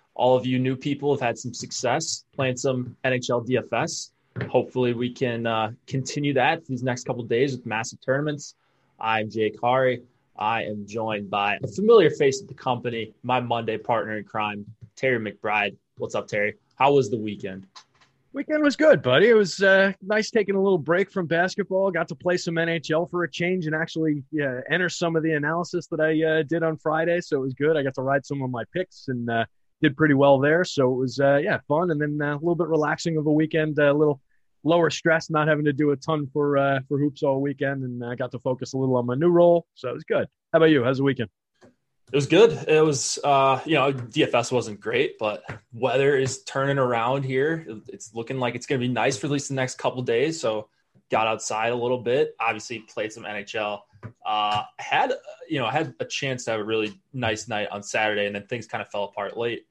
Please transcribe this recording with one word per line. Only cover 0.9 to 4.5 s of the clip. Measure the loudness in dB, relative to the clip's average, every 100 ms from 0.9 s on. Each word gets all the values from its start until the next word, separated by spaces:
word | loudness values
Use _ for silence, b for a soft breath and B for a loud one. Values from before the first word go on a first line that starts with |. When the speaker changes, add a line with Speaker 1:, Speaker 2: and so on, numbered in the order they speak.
| -2 0
Speaker 1:
have | 0
had | -2 -4
some | -8
success | -12 -10 -4 -2 0 -2 -10 -10 -4
playing | -4 -2
some | -2 -2 -6 -6
N | -2
H | -2 -2
L | -2
D | 0 -2
F | 0
S. | -4 -4 -6 -14 _ _ -10
Hopefully, | -2